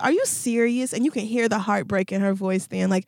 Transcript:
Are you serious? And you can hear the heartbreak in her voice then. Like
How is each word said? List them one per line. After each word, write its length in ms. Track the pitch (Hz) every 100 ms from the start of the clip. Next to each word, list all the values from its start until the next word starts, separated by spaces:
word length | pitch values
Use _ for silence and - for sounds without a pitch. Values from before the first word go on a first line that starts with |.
Are 120 | -
you 120 | 339 539
serious? 640 | - - 233 233 240 254
And 120 | -
you 60 | 254
can 140 | 277
hear 240 | 214 240 226
the 100 | 214
heartbreak 540 | 190 202 - 196 190
in 80 | 196
her 140 | 196
voice 320 | 190 190 185 185
then. 240 | 185 185
Like 160 | 185